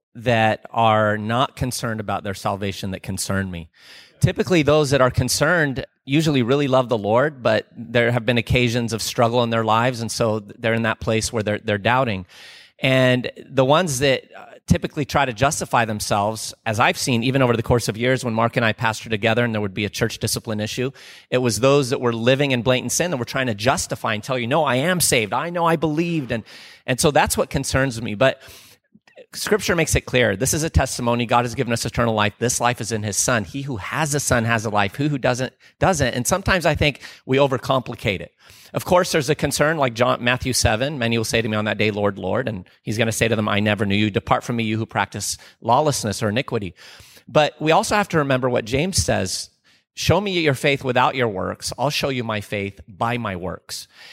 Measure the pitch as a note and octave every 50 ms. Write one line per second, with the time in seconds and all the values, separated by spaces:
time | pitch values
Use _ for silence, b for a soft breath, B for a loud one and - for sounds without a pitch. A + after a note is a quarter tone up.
0 | _ _ - A#2+ G#2+ B2 A#2 A2+ A2 A2 G#2+ - - - - A#2 A#2 A2 G#2+ G#2+
1 | G#2+ G#2 G#2 G#2+ G#2 A2 A#2 B2 C#3 - - - C3+ B2+ - - - A#2 A2 A2
2 | G#2 G2+ G2+ F#2 - G#2 F#2+ - - G#2 G2+ F#2+ G2+ G2 F2+ - - F#2+ F#2+ F#2
3 | - - F#2+ F2+ - - G2 G2 F#2+ F#2 F2 E2+ E2 - _ B B B B B
4 | B B B B - - - - G#3+ - F#3 E3 C#3+ C#3 D3 D#3 D3+ B2+ C#3+ C3
5 | B2+ B2 - - C3 A#2+ - - D3 D#3 F3+ E3+ D3+ C#3 B2 C3 C3 - _ _
6 | _ C3 C#3 D#3+ D#3 D#3+ C#3+ C3 A#2+ A2+ C3+ D3 D3 B2+ C3 C3 B2+ A#2 B2 A2
7 | G2+ G2+ A2 A#2+ C#3 D#3+ D3 C3 A2+ A#2 A2 G#2+ - _ _ B2 A#2 - A#2 B2
8 | A#2 A#2 A#2+ B2 A2 B2 A#2+ A#2+ A2 - - B2+ B2 A#2+ A2+ B2 A#2 G#2+ A2 G#2
9 | - - - - A#2+ A#2 A#2 B2 A#2+ A#2 A#2 A2+ A2+ G#2+ A2 A2+ A#2 C3 B2+ A2+
10 | A2+ G#2+ - - A#2+ A2 G#2+ A2 G2+ G2+ - - A#2+ A2+ A2+ A#2 A2+ A2 - -
11 | - - A2 A2 - - - A2+ G2+ G#2 G#2 - - G#2+ G#2 G2+ F#2+ A2 B2 C3
12 | C3+ A#2 G2+ F#2 F2+ - B B B B B B B B B B - C3 C3 C3
13 | B2+ B2+ B2+ B2 A2+ - - - - - C#3 C3 C3 C3 D3 E3 F#3+ E3 C3 B2
14 | C#3+ C#3 B2+ - - - - G2 - A2 - - _ - D#3+ D#3+ - - - D#3
15 | C3+ - - D3 C#3 C3 A2+ G2+ C3+ D3 E3 - E3 - - B2 A#2 A2 G#2+ G#2
16 | - - A2+ G#2 G2+ A2 A2 A2 - - - - - A#2 G#2+ G#2 C3 E3+ F#3 -
17 | - D3 B2 A2+ A2+ C3 B2+ C#3 C3 A#2+ A#2 A2 A2+ - B2 A#2+ - - G2+ A2
18 | A#2+ B2+ C3 B2 - A#2+ A2 A2+ A2+ A#2 - B2+ A#2 A2 G#2+ - B2 A2+ G#2+ -
19 | - A2+ A2 G#2 A2 A2+ A2 A#2+ A#2+ A#2 A2 G#2+ G#2 G2 F#2 G#2+ G#2 G2 - -
20 | B2 A2 - - - A2 - A#2 - A#2 G#2+ G#2+ G#2 G#2+ - - B2 C#3 - B
21 | B B B B B B B B2+ B2 A#2+ G2+ G2+ B2 C3+ C#3+ C#3+ C3+ A#2+ C#3 -
22 | B2 A#2+ A#2 A2+ A2+ B2 C3+ C3 D3 C#3 C3 A#2+ G2+ B2+ B2+ B2+ A2 A#2+ - -
23 | E3 F3+ E3 B2 A#2 - - C3+ B2+ B2+ G#2+ G2+ G#2+ B2+ D3+ F#3 - - C#3 -
24 | - A#2 G#2+ G#2 - - C3 B2+ A#2+ A2+ C#3 E3 D3+ C#3 B2 B2+ D3 F3+ F#3 F3
25 | - - D#3 A#2+ A2 G2 A#2+ B2+ D#3 E3+ F3 F3 E3+ E3 E3 D#3 E3 D#3 D3 D#3+
26 | F3 E3+ E3+ D#3 C3 A2+ B2 A2 - B B B B B B B B B B2+ -
27 | - D3+ C3+ D3 F#3+ - - G#3+ D#3+ - - C#3+ C3 - - C3+ C3+ C#3 A2+ A2+
28 | A#2+ G#2 G#2+ G2+ C3 C3+ - - B B B B B B B B B _ _ _
29 | _ _ _ - - _ - - - - G#3+ G3+ - - F#3 E3 D#3 - - C3+
30 | - - - B2 A#2+ G#2+ G2 F#2+ B2+ C3 - D3+ D#3 D#3+ - - C#3 - - -
31 | B2 A#2+ A#2 A#2+ A#2+ G#2+ A#2+ A#2+ A#2+ B2 A2 - A#2+ A2+ A#2 A2+ - A2+ - -
32 | A#2+ A#2 A2 G#2+ G#2 G#2 - - A2+ B2 - - A#2+ A#2+ B2 - A#2 G2 A#2 G#2+
33 | G#2 G#2+ G2 - - C#3 B2 A2 G2 E2+ - C#3 C#3 C#3+ B2+ G2 - - A#2+ C3+
34 | D#3+ C#3+ C#3+ C#3+ - - C3 A#2+ A2 A#2 A#2 A2 G#2 A2+ G2+ G#2 G2+ G2 - -
35 | C#3+ D3+ D3 C3 A2 B2+ B2 A#2 C3 - - b b b b b D3 F3 F#3+ C#3
36 | C#3 A#2+ - B2 B2 - F#3+ F3+ F#3+ A3 G3 F3+ D#3 E3 D3+ - D#3 D3 C3+ -
37 | B B B B B B C3+ C3+ C#3+ C3 C3 A#2 - - C3+ C3 - - A#2 -
38 | - A2+ F#2+ E2 D#2+ - _ B B B B B B B B B2+ - - F#3 F3+
39 | F#3 - - E3 B2+ C#3 C#3+ - - C#3+ - - D3 D3+ E3 D#3 C3+ B2+ A#2 G#2+
40 | B2 B2+ B2+ - A#2+ B2 B2+ B2 - C3 A#2+ - - A#2+ A2 A2 C3 D3 D#3+ C3
41 | A#2 A#2 A#2 A#2 A2 - - A2+ A2+ A2 G#2+ G#2+ G#2+ G#2+ G#2 G2+ G#2+ A2 G2+ G#2
42 | G2+ G2+ G2 F#2+ F#2 F#2 G2 A#2 C3 A2+ G#2+ F2+ F2+ b b b b - G#2+ A2+
43 | A2+ A2 G#2+ - B2 A2 A2+ A2 G#2 G#2 G#2 G2+ G#2+ G#2+ G#2 G2 A2 G2+ G2 G#2
44 | G#2+ G#2 G2 A2 - - C3 A#2 - - A#2+ A#2 A2+ G#2+ A2 A2 A2 - - A2
45 | G2 - - G#2 - - - - B B B B B A2+ A#2+ C#3 D#3 D3+ C3 -
46 | - G#2+ F#2+ - A#2 G#2 G#2 B2 - - B2+ A2+ G2+ E2+ - B B B B B
47 | B B B B B B B2 D3+ D3 - - - D3+ D#3 D#3+ F#3+ A3+ - A#3+ G#3
48 | G3+ - - D#3+ C#3+ C#3 C3 B2+ B2 B2+ B2 A#2 A2+ G#2 B2+ C3+ E3 F#3+ - -
49 | - - A2 G2+ G2 F#2 - - - - _ _ _ b b b b b _ -
50 | - - D#3 F#3 G#3 G3+ F#3 F3 D#3+ D3 C3 - - D3 C#3 C3 - C3 A#2+ B2
51 | C3 D3 B2+ C3 B2 A2+ G2 F#2 F#2 F#2+ G2 - - - - - B2 D3 D3 -
52 | D#3+ C#3+ C3+ B2 A2+ A2+ G#2+ G#2 G#2 - A2+ G2+ G2 G2 - - - - G2 E2+
53 | A2+ A#2 A#2+ A#2+ A2+ G#2 F#2 F2+ F2 F2+ E2+ - - - - - - - B B
54 | B B